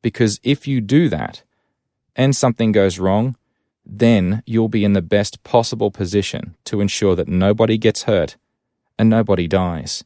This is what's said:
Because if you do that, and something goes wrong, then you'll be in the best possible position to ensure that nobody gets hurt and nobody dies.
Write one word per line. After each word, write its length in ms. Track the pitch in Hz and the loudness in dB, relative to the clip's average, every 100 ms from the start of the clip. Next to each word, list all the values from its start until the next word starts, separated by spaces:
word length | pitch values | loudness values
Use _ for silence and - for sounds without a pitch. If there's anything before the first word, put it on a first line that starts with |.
Because 380 | 117 - 113 - | -6 0 0 0
if 260 | 120 143 - | -4 -4 -2
you 140 | 131 | -4
do 260 | 104 143 160 | 2 2 2
that, 340 | 82 50 - _ _ _ _ _ _ _ - | -2 -6 -12 _ _ _ _ _ _ _ -2
and 200 | 135 135 | 0 2
something 360 | 123 113 113 | 0 0 2
goes 260 | 104 98 90 | 2 2 0
wrong, 400 | 95 101 127 123 _ _ _ _ - | 0 0 -2 -6 _ _ _ _ -20
then 560 | 101 117 110 90 107 - | 0 2 4 2 -4 -2
you'll 220 | 113 113 | -2 0
be 140 | 110 | 0
in 100 | 101 | 0
the 100 | 98 | 0
best 400 | 82 104 98 - | 0 -2 -2 -10
possible 480 | - 120 113 113 107 | 0 0 0 -4 -4
position 640 | - 92 101 95 - - - - | -4 -2 -2 -2 -8 -12 -16 -8
to 160 | 104 | -4
ensure 340 | 101 - 101 87 | -4 0 0 0
that 120 | - | 0
nobody 500 | 90 98 107 113 110 | 0 2 2 2 2
gets 260 | 110 - | 0 0
hurt 340 | - 101 76 - _ _ _ _ _ - | -2 0 -2 -8 _ _ _ _ _ 0
and 100 | 110 | 2
nobody 400 | 110 104 92 85 | 2 2 0 0
dies. 560 | 95 90 82 - - | -2 -2 -6 -8 -12